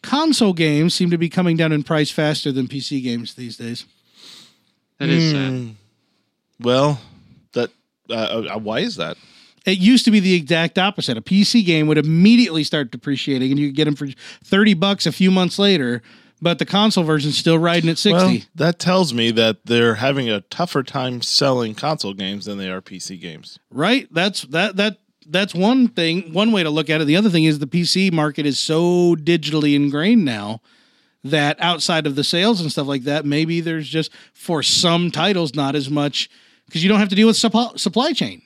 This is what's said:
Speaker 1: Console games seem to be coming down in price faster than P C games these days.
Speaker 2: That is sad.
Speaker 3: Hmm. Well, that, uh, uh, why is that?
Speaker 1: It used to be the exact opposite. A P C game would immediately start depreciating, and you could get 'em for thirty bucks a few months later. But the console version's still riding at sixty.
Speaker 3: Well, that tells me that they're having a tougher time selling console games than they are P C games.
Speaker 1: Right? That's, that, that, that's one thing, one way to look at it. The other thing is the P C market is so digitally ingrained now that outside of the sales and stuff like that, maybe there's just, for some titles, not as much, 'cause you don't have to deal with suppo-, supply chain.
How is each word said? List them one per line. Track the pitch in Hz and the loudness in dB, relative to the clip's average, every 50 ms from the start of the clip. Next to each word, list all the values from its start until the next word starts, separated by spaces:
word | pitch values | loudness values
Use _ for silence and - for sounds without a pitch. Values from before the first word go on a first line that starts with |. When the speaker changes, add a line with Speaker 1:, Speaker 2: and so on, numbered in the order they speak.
Speaker 1:
Console | - - 247 285 320 330 262 - 240 202 180 | -4 -2 -2 0 2 0 2 2 2 0 2
games | 160 165 156 147 147 160 175 - | 2 0 2 2 2 2 0 0
seem | - 180 175 | 0 0 0
to | 170 | 0
be | 165 170 165 | 0 -2 -2
coming | - 185 180 175 165 | 0 0 0 2 2
down | 165 165 156 | 2 2 0
in | 156 147 139 | 0 -2 -2
price | - 165 151 151 - | -2 0 0 0 0
faster | - - 156 151 151 147 - 147 | -2 -2 0 0 -2 -2 -4 -4
than | 131 135 127 | -2 -2 -4
P | 117 135 139 | -4 -6 -10
C | 123 - 147 135 | -8 -6 -6 -6
games | 127 127 117 120 117 110 - | -4 -4 -6 -6 -8 -12 -14
these | - 127 117 113 | -14 -14 -14 -14
days. | - 120 117 120 120 - _ _ _ _ _ _ _ - - - - - _ _ _ _ _ _ _ _ _ _ | -12 -12 -12 -12 -12 -14 _ _ _ _ _ _ _ -20 -20 -20 -20 -20 _ _ _ _ _ _ _ _ _ _
Speaker 2:
That | _ 139 160 | _ -2 0
is | 165 165 160 160 | 2 2 2 2
sad. | 151 143 135 131 | 0 -2 -2 -4
Speaker 3:
Hmm. | 131 127 123 113 110 101 _ _ _ _ _ _ _ _ _ _ _ _ _ _ _ _ | -6 -8 -8 -12 -16 _ _ _ _ _ _ _ _ _ _ _ _ _ _ _ _ _
Well, | 120 120 123 131 143 147 147 123 - - - - _ _ - _ _ _ - | -2 0 2 4 2 2 0 -2 -8 -20 -20 -20 _ _ -20 _ _ _ -4
that, | 123 120 - _ _ _ _ _ _ _ - | -4 -4 -4 _ _ _ _ _ _ _ -8
uh, | 113 | -4
uh, | 113 110 - - 113 107 76 98 110 | -4 -2 -2 -4 -6 -6 -6 -8 -8
why | 110 107 110 127 | -6 -4 -4 -4
is | 190 247 190 | -4 -4 -6
that? | - 82 78 80 _ - _ _ - _ _ _ _ _ | -6 -8 -8 -8 _ -18 _ _ -20 _ _ _ _ _
Speaker 1:
It | 190 190 | -2 0
used | 190 185 214 262 240 - | 4 6 6 6 6 6
to | 240 | 4
be | 214 214 | 4 4
the | 180 190 185 | 4 4 2
exact | 175 147 131 175 160 165 160 _ - | 2 2 0 0 0 0 0 _ 0
opposite. | 185 202 202 - - - 123 | 0 0 -2 -4 -6 -6 -6
A | 110 | -6
P | - - 190 196 208 | -4 0 2 2 2
C | - - 240 | 4 2 2
game | 202 175 165 156 151 | 2 4 2 2 2
would | 151 151 156 | 2 2 2
immediately | 147 156 160 165 185 214 240 240 247 180 160 160 143 | 2 2 4 6 6 6 8 6 4 2 0 -4 -4
start | - - 156 139 117 | -2 -2 -4 -4 -4
depreciating, | - 120 _ 147 139 131 - 151 139 127 127 131 | -8 -10 _ -6 -4 -4 -2 -4 -2 -2 0 0
and | 139 143 | 0 0
you | 147 | 0
could | 143 135 | -2 0
get | 143 151 | 0 0
'em | 151 147 | 0 0
for | - 147 139 131 _ - - - _ _ | -4 -6 -10 -10 _ -18 -20 -20 _ _
thirty | - - 196 220 208 202 | 0 2 4 4 4 4
bucks | 156 190 196 202 - - | 2 2 0 0 0 -2
a | 165 | -4
few | 143 - 185 185 | 0 2 2 4
months | 185 190 180 175 - - | 4 4 2 0 0 0
later. | 202 202 190 160 131 120 120 117 _ - - - _ _ _ _ | 2 2 2 2 0 -2 -4 -6 _ -14 -20 -20 _ _ _ _
But | 156 170 170 | -2 -2 0
the | 170 160 | 0 -4
console | - - 196 214 220 202 190 170 | -2 0 2 2 2 2 2 2
version's | 156 156 151 139 151 139 | 2 0 0 0 -2 -2
still | - - 170 165 160 | 0 2 2 2 4
riding | 165 170 170 175 160 165 | 2 2 2 2 2 0
at | 160 - | -2 0
sixty. | - 208 185 175 185 185 180 110 | 0 2 4 4 4 4 2 0
Speaker 3:
Well, | - _ _ | -4 _ _
that | - 143 170 170 _ | -2 0 0 0 _
tells | - 180 180 190 185 147 120 | -2 0 2 2 2 0 0
me | 120 113 117 | 0 0 2
that | 113 113 113 110 107 _ _ | 2 4 2 2 2 _ _
they're | 120 117 117 117 117 110 | 0 2 4 4 4 2
having | 104 127 135 139 139 127 117 | 2 0 -2 0 0 -2 -2
a | 107 101 | -2 -4
tougher | - _ - - 175 175 - 147 | -4 _ -6 -6 -4 -2 -2 -4
time | 131 - - 139 127 131 123 120 | -4 -4 -6 -6 -6 -6 -6 -6
selling | - - - - 147 139 131 123 120 110 107 | -6 -2 0 0 2 2 2 0 -2 -4 -6
console | - - 151 156 - - 101 98 | -6 -4 -4 -4 -4 -6 -10 -8
games | 95 98 95 101 101 92 | -6 -8 -6 -8 -8 -10
than | 104 101 | -10 -10
they | 98 95 92 | -8 -8 -8
are | 92 92 | -8 -10
P | _ - 101 | _ -14 -16
C | 90 - - 95 | -16 -14 -14 -14
games. | 85 82 87 78 76 - - - - _ _ | -14 -14 -16 -16 -16 -20 -20 -20 -20 _ _
Speaker 1:
Right? | - 127 151 202 247 269 240 - | -6 -4 0 0 0 0 -2 -4
That's, | 151 165 180 208 185 - - | -4 -2 -2 -2 -4 -6 -10
that, | 127 139 165 190 214 190 | -4 -2 -2 -2 -2 -2
that, | 190 202 214 208 _ _ _ _ _ _ | -2 -2 -2 -4 _ _ _ _ _ _
that's | 156 151 185 202 196 - | -4 -2 -2 -2 -2 -2
one | 170 185 214 254 269 247 | 0 2 2 4 4 2
thing, | 226 - - 170 160 165 185 185 165 160 | 2 0 -2 -2 0 -2 -2 -6 -4 -2
one | 185 214 233 | 0 2 2
way | 220 196 170 | 2 2 0
to | 156 | 0
look | 151 156 156 139 | 0 -2 0 0
at | 156 156 | 0 0
it. | 160 | 2
The | 143 151 | 2 2
other | 185 214 214 | 4 2 2
thing | 170 165 160 | 2 4 2
is | 160 151 143 | 2 2 0
the | 151 | -4
P | 131 - 175 170 | -4 -2 -2 0
C | 156 - 185 190 190 | 0 0 0 0 2
market | 165 160 151 151 139 - 147 | 2 0 -2 -2 -2 -2 -2
is | 147 131 - | -2 -2 -2
so | - - 156 160 170 175 180 180 175 175 170 | -2 -2 0 0 2 2 2 4 4 2 2
digitally | 160 147 165 170 170 147 147 151 156 147 147 143 | 2 2 0 0 0 0 -2 -2 0 2 2 2
ingrained | 143 143 143 139 147 160 202 247 233 175 | 2 2 0 0 0 2 4 4 4 2
now | 135 117 104 101 104 113 113 _ _ _ _ _ _ _ _ _ _ _ _ - | 2 -4 -4 -6 -8 -10 -10 _ _ _ _ _ _ _ _ _ _ _ _ -6
that | 139 151 151 143 147 156 - | -2 0 0 0 0 -2 -2
outside | 170 175 175 156 - - 175 160 151 | -2 -2 -2 -2 -2 -2 -2 -2 -2
of | 147 139 | -2 -4
the | 143 135 | -2 -4
sales | - - 170 185 220 240 180 | -2 0 0 2 2 0 0
and | 170 151 | -2 -4
stuff | - 165 143 | -4 -4 -4
like | 135 139 139 120 | -4 -4 -4 -4
that, | 143 143 156 147 | -4 -4 -2 -2
maybe | 143 143 151 160 165 170 170 | -2 -2 -2 -2 -2 -2 -4
there's | 160 170 165 160 147 | -4 -4 -6 -6 -8
just, | 127 139 160 151 - - - - _ _ | -6 -6 -6 -6 -6 -10 -20 -20 _ _
for | _ - - 175 147 127 | _ -6 -4 -4 -2 0
some | - - - - 170 170 170 175 170 | 0 0 2 2 2 2 2 0 -2
titles, | - 151 165 202 202 180 165 143 123 | -2 -2 0 0 0 0 -2 -4 -4
not | 151 143 135 139 | -4 -4 -2 -2
as | 151 135 135 | -4 -4 -2
much, | 147 147 143 147 - - - - _ _ _ _ _ _ _ _ | -2 -2 -2 -2 -4 -6 -8 -8 _ _ _ _ _ _ _ _
'cause | - 160 | -6 -2
you | 165 196 | 2 2
don't | 214 | 4
have | 196 214 196 | 2 2 2
to | 190 | 2
deal | 190 220 | 4 4
with | 226 220 | 4 4
suppo-, | - - 226 196 220 247 226 - - | 2 0 2 2 2 0 0 -6 -6
supply | - 196 160 220 262 320 294 | -6 -2 0 0 0 0 -2
chain. | - - 113 92 - _ | -2 -4 -6 -8 -14 _